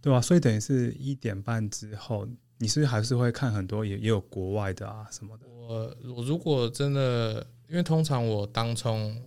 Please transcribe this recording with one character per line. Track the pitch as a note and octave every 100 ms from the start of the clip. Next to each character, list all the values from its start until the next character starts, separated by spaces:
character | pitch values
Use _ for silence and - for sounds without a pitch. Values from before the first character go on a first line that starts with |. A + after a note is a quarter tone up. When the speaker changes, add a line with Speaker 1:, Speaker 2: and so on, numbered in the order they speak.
Speaker 1:
对 | D3+
啊， | B2+
所 | A#2+
以 | F3
等 | C#3
于 | G#2+
是 | - C3+ A#2+
一 | - C3+
点 | C3+ A#2 F#2+
半 | G2+ A2+ G#2+
之 | - G#2+
后， | G#2 - G#2+ G2+ A#2+ _ _
你 | A2+
是 | D3
不 | D3
是 |
还 | A#2
是 | A2
会 | B2 B2
看 | A#2 C3
很 | G#2 F#2
多， | G#2+
也， | A2 G2
也 | G#2+
有 | A2
国 | - - F#2
外 | G#2 G2
的 | F#2+ G2+
啊 | G#2+ G#2+
什 | -
么 | G#2 A2
的？ | A#2+
Speaker 2:
我， | A#2+ A#2 A2+ A2+ A#2+ A#2+ A#2+
我 |
如 | A#2+ E3
果 | E3+ C#3+ A#2
真 | A#2 C#3+
的， | C#3 C3 A#2+ A2+ A2 - - -
因 | E3+
为 |
通 | F3 D#3+
常 | D#3 C3+ A#2
我 | G#2+ G2+
当 | - A2+
冲 | A#2 B2 A2 G#2+ A2